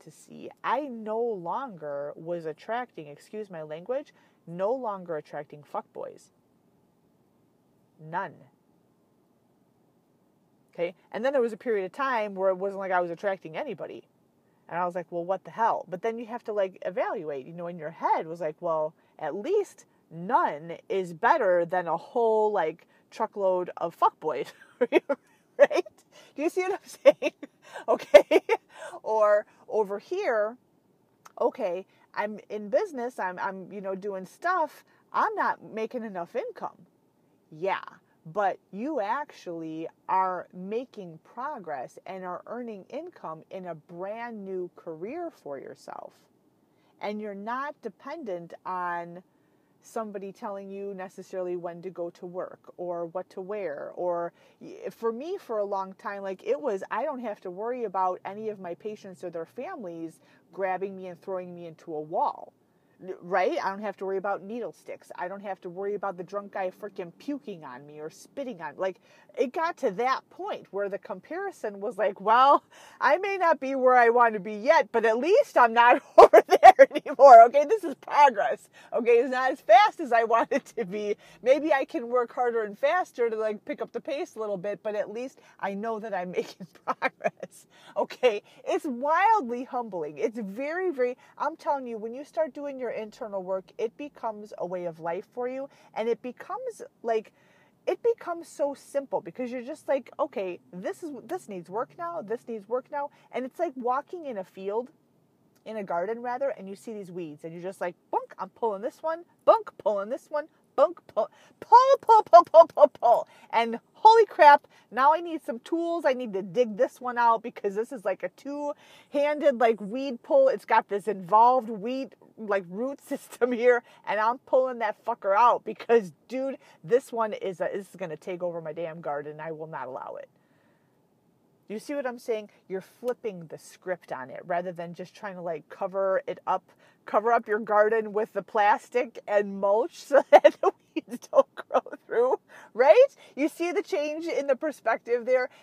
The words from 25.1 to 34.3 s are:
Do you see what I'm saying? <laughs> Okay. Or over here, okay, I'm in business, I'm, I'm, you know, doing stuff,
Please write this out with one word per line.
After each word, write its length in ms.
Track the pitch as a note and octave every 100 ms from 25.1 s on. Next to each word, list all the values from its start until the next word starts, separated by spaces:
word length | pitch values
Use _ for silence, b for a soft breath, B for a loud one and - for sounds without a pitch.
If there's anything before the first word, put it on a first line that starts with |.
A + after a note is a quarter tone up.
| C#4 _ _ _ - - E4+ - _ _ B B
Do 60 | -
you 80 | E4
see 120 | F#4+
what 120 | F#4
I'm 400 | F#4+ - - C4 -
saying? 140 | D4 -
<laughs> 40 | - _ B B B
Okay. 540 | - - - - D4+ - A4+ _ B B F#4
Or 440 | - A3 G#3 G#3 - b b
over 320 | G#3+ G3+ G3+
here, 560 | - F4+ F#4+ A3+ G#3+ B3+ _ _ _ _ _ _ - -
okay, 440 | A#3+ B3 G#3 F#3 F#3+ b b
I'm 260 | - G#3 G#3+ -
in 200 | G#3+ G#3
business, 500 | C4+ G#4 C#4 A#3+ -
I'm, 180 | F#3 F#3
I'm, 320 | G3 F#3+ F3
you 100 | G3+
know, 140 | F#3+
doing 300 | F#3+ G3+ F#3+
stuff, 600 | F3+